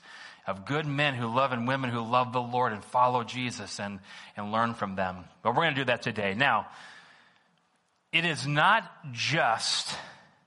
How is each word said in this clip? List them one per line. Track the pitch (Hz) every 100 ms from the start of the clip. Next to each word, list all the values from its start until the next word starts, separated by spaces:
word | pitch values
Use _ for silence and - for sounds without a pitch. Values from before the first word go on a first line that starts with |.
| - - - - -
of | 98 98
good | 147 151
men | 139 147 127
who | 117
love | 120 135
and | 123 120
women | 135 131
who | 120
love | 113 127 123
the | 123
Lord | 120 123 123
and | 104 -
follow | 127 123 123
Jesus | 110 123 123 - 101 -
and, | 101 98 - - - -
and | 104
learn | 110 117 113
from | 101 95
them. | 92 90 85 -
But | 110 127
we're |
gonna | 165 139
do | 123
that | 117
today. | 123 107 101 101
Now, | 139 110 - - - - - - _ _ _ _ _ _ _ _ _
it | 160 170
is | 135 135
not | 147 175 220 - - 147
just, | 117 113 160 131 107 - - - - - - - _